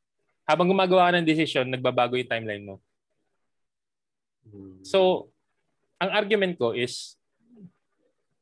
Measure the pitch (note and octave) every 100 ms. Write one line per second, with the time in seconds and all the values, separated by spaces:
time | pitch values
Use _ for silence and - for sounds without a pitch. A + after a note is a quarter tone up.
0 | _ _ _ _ - D#3+ F3+ F#3+ F#3+ F#3
1 | F3 F3 D#3+ D#3 D3+ D3 B2+ C3 B2+ B2
2 | A#2+ B2+ B2 A2+ A2 G#2 G2+ G2 _ _
3 | _ _ _ _ _ _ _ _ _ _
4 | _ _ _ _ A2+ G#2 F#2+ F#2 F#2 G3
5 | F#3 F3 - _ _ _ _ _ _ -
6 | D3+ G3 G3+ G#3+ F#3 F3 A#2 A2+ B2 -
7 | - - _ _ _ A#3+ F#3 _ _ _
8 | _ _ _ _